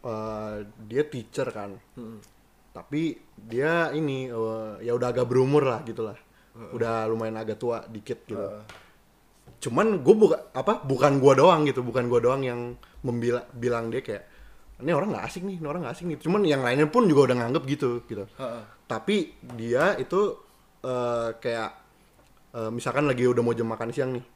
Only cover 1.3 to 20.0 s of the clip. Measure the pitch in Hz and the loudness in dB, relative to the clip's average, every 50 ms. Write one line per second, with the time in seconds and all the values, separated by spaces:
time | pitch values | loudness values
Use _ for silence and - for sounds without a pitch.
1.3 | - - 135 123 107 110 101 101 98 - _ _ - 127 120 110 113 107 - _ | -6 -6 -6 -4 -6 -8 -10 -10 -12 -16 _ _ -18 -16 -16 -16 -16 -18 -20 _
2.3 | _ _ _ _ _ _ _ _ _ 104 85 _ 143 151 165 160 120 - - - | _ _ _ _ _ _ _ _ _ -18 -14 _ -4 -2 -2 -2 -4 -8 -16 -20
3.3 | _ - 101 113 113 123 139 156 165 170 165 151 135 151 160 143 135 131 131 127 | _ -20 -16 -6 -4 -2 0 0 0 0 0 -2 -2 -2 -2 -2 -4 -4 -6 -6
4.3 | 120 113 113 110 110 110 110 107 104 98 110 117 120 123 123 123 120 123 123 120 | -6 -4 -4 -4 -4 -6 -8 -10 -12 -8 -4 -2 0 0 0 0 0 0 0 2
5.3 | 123 127 131 131 143 147 139 131 117 107 - 117 107 117 113 107 101 - - _ | 4 2 4 6 4 4 4 2 0 -2 -6 -8 -8 -6 -6 -8 -8 -14 -20 _
6.3 | _ _ _ _ _ 113 117 80 - 117 113 113 113 113 110 110 113 113 113 110 | _ _ _ _ _ -20 -18 -12 -4 -4 -2 -2 0 -2 0 -2 -2 -2 -2 -6
7.3 | 110 110 110 107 107 104 - 120 117 110 - - 113 107 101 - 120 - - - | -6 -6 -6 -8 -8 -4 -4 -4 -4 -4 -6 -12 -16 -16 -10 -10 -10 -10 -10 -12
8.3 | 110 - 101 - 101 104 107 107 - - - - _ _ _ _ _ _ _ _ | -8 -8 -8 -8 -10 -14 -18 -20 -20 -20 -20 -20 _ _ _ _ _ _ _ _
9.3 | _ _ _ - - _ - 127 117 143 208 226 208 170 127 131 208 214 214 170 | _ _ _ -20 -20 _ -8 -4 0 2 2 2 2 2 6 6 8 8 8 4
10.3 | 156 - - - _ 127 139 - 226 - - 135 135 123 135 147 139 139 127 139 | 4 2 -2 -8 _ -4 0 0 -2 -2 0 -2 0 4 4 4 6 8 8 8
11.3 | 135 127 143 180 180 156 151 147 127 131 123 120 113 131 120 123 120 120 117 123 | 8 10 8 8 8 6 4 2 0 -2 -4 -2 -2 -2 0 2 2 4 4 4
12.3 | 131 139 135 127 120 120 120 120 120 - - - _ - - 127 120 120 117 120 | 2 2 -2 -4 -4 -6 -8 -10 -10 -14 -20 -20 _ -8 -6 -4 -4 -2 0 0
13.3 | 120 123 - - - 120 117 120 120 117 117 113 113 131 135 - 107 101 - - | -2 -2 -4 -8 -12 -4 -2 -2 -2 0 -2 -4 -4 -6 -6 -6 -10 -10 -10 -18
14.3 | - - - - - - - - - - 123 151 170 143 175 214 160 101 92 117 | -20 -20 -20 -20 -20 -20 -20 -20 -20 -8 -2 0 0 0 0 -2 -4 -4 -6 -8
15.3 | - 185 175 202 190 175 160 147 147 180 165 117 - - 165 175 156 - - 156 | -8 -8 -8 -8 -8 -8 -8 -6 -6 -6 -6 -8 -8 -8 -6 -8 -8 -4 -2 0
16.3 | 175 208 208 165 147 135 131 120 123 139 151 151 - 247 240 190 151 139 135 123 | 2 2 4 4 2 2 2 0 4 4 2 4 4 4 6 6 8 8 6 6
17.3 | 127 123 117 117 131 156 131 135 143 143 143 123 120 120 - - 113 101 98 95 | 4 0 0 0 -2 -2 -2 -2 -4 -2 0 -2 -2 -4 -8 -10 -10 -10 -10 -12
18.3 | - - 135 123 117 117 107 - - _ _ _ - - - - 208 208 156 - | -12 -12 -10 -10 -10 -12 -14 -18 -20 _ _ _ -8 -6 -2 0 0 0 0 -4
19.3 | - - - 123 123 117 113 117 120 127 156 190 196 - | -10 -20 -18 -16 -12 -10 -4 0 2 4 4 2 2 0